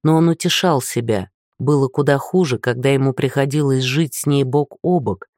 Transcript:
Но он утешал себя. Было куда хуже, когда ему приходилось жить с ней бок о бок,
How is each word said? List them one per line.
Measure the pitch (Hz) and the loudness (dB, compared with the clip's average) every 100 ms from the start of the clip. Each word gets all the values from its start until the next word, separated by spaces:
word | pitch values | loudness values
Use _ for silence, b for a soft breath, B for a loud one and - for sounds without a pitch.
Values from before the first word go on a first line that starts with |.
Но | 156 160 | 2 4
он | 170 | 2
утешал | 165 180 - 185 143 | 2 -2 0 2 0
себя. | - - 117 104 92 _ _ _ | -2 -6 -2 -4 -4 _ _ _
Было | 127 147 135 | 0 2 0
куда | - 143 139 | 0 0 0
хуже, | - 185 165 113 | 0 0 0 -2
когда | - 120 131 | -2 -2 0
ему | 139 135 | 2 0
приходилось | 131 131 143 139 147 143 131 | 0 -2 0 0 0 0 0
жить | 127 139 156 | 0 0 -2
с | - - | -2 0
ней | 143 | 0
бок | 131 143 143 - | 2 0 -2 -6
о | 165 180 | -2 0
бок, | 110 92 - | -2 -6 -10